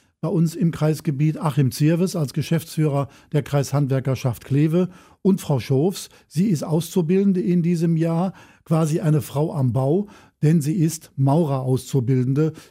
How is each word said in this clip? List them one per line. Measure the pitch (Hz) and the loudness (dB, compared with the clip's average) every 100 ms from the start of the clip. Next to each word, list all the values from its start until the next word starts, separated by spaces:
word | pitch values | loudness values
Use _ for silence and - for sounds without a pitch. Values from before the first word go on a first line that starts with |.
| _ _ | _ _
bei | 160 | -4
uns | 180 165 - | 0 0 0
im | 170 | -2
Kreisgebiet, | - 151 156 165 135 151 151 | 0 -2 0 -2 0 0 0
Achim | 156 135 131 | -2 2 0
Zierwes | - 147 170 180 170 | 2 2 2 0 -2
als | 139 | -4
Geschäftsführer | 160 - 165 - - 151 139 139 - - | -4 -2 -2 -4 -2 0 0 -4 -8 -4
der | 147 | -4
Kreishandwerkerschaft | - 143 131 139 135 135 131 127 123 107 | 0 -2 0 0 0 0 -2 -2 -2 -4
Kleve | - 139 156 170 180 - - _ | -2 0 2 2 -2 -6 -20 _
und | 190 196 | 0 0
Frau | - 135 | 0 -2
Schofs, | - 135 180 - - - _ | 0 0 0 -2 -12 -20 _
sie | 147 202 | -2 0
ist | 147 | 0
Auszubildende | - 160 - 190 160 190 202 185 | 0 -2 -2 -2 2 2 2 2
in | 175 175 | 2 0
diesem | 165 175 170 160 | 2 0 0 0
Jahr, | 165 165 185 - - _ - | 0 0 -2 -6 -20 _ -2
quasi | 160 160 160 | 0 2 0
eine | 160 151 | 2 0
Frau | - 139 160 | 0 -4 -2
am | 160 127 | 0 0
Bau, | 120 135 180 202 - - - | 0 2 0 -2 -10 -20 -2
denn | 151 170 | 2 2
sie | 139 | 2
ist | 180 160 - - - | 0 0 -2 -10 -2
Maurerauszubildende, | 135 156 156 135 131 127 - 139 117 127 127 139 156 156 - | 2 2 2 -2 0 -2 0 -2 0 0 0 0 -2 -4 -10